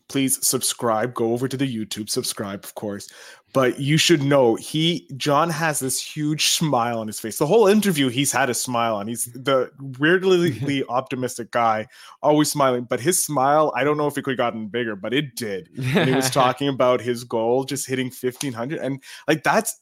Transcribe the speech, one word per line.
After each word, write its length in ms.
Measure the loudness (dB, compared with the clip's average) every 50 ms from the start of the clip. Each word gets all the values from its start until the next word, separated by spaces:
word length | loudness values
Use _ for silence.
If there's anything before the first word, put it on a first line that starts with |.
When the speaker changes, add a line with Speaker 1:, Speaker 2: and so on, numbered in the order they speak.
| _
Speaker 1:
please 380 | -4 -2 0 0 0 0 0 -2
subscribe. 680 | -2 -2 -2 -2 -4 -4 -2 -2 0 0 0 -2 -2 -2
Go 180 | -2 0 0
over 160 | 0 0 -2
to 100 | -4 -2
the 280 | -2 -2 -2 -4 -4 -6
YouTube, 240 | -8 -8 -8 -8 -6
subscribe, 540 | -6 -4 -4 -6 -6 -8 -8 -8 -8 -10 -12
of 120 | -14 -12
course. 340 | -10 -8 -8 -8 -8 -12 -14 -18 -20 -20 -20 -20 -20 _ _ 0
But 260 | 2 2 2 0 0
you 180 | 0 2 2
should 260 | 4 4 4 4 4 4
know, 320 | 4 6 6 6 6 4
he, 520 | 2 -2 -4 -2 0 0 0 0 -2 -6 -10 -10
John 320 | -4 0 2 2 2 2 2
has 280 | 0 -2 -2 -2 -2 -2
this 220 | -2 -4 -4 -4
huge 460 | -6 -8 -6 -4 -2 -2 -2 0 0
smile 520 | 0 0 0 2 2 2 2 2 0 0 -2
on 60 | -4
his 140 | -6 -8 -8
face. 180 | -8 -6 -2
The 80 | 0 2
whole 220 | 4 6 6 6
interview, 420 | 6 6 4 4 2 2 2 0 0
he's 220 | 2 0 0 0
had 180 | 2 2 2 0
a 40 | 0
smile 420 | -2 -4 -2 0 0 0 0 0
on. 120 | -2 -4
He's 180 | -6 -6 -8 -8
the 440 | -10 -12 -6 0 2 2 2 0 -2 -6 -12 -14 -12 -4 2
weirdly 840 | 4 4 4 4 4 4 4 4 4 2 0 -2 -2 -2 -2 -2 -2
Speaker 2:
<laughs> 40 | -2
Speaker 1:
optimistic 640 | -2 -4 -2 -4 -4 -4 -4 -4 -6 -8 -8 -2
guy, 360 | 0 2 2 2 2 0 -4 -8 -14 -20 -20 -20 -10 _ 2
always 280 | 4 4 4 4 2
smiling. 340 | 2 2 2 2 2 0 -2
But 140 | -2 -4 -2
his 240 | 0 0 0 0 -2
smile, 480 | -2 0 2 2 4 4 4 2 2 0
I 80 | 0 0
don't 120 | 0 0
know 120 | 0 -2
if 100 | -2 -2
it 60 | -4 -4
could 80 | -4
have 60 | -2 -2
gotten 300 | -2 -2 -4 -6 -8 -6
bigger, 260 | -6 -4 -4 -4 -6
but 180 | -8 -6 -4 -2
it 220 | -2 -2 -4 -6
did. 340 | -8 -6 -6 -6 -8 -10 -12 -10
And 320 | -6 -4 0 0 2 2 2
he 60 | 2
was 140 | 2 2 2
Speaker 2:
<laughs> 20 |
Speaker 1:
talking 360 | 4 4 4 4 2 0 -2
about 320 | -2 0 2 4 4 2 2
his 240 | 0 -2 -4 -4 -6
goal, 400 | -4 -2 0 2 2 2 0 0
just 240 | -2 -6 -6 -6
hitting 220 | -4 -4 -4 -4 -6
fifteen 440 | -6 -6 -6 -6 -4 -6 -6 -8 -6
hundred. 260 | -6 -8 -8 -6 -6
And, 240 | -6 -6 -6 -8 -10 -16 -20 -4 0
like, 160 | 0 0 2 2
that's, 360 | 2 2 2 0 -2 -6 -8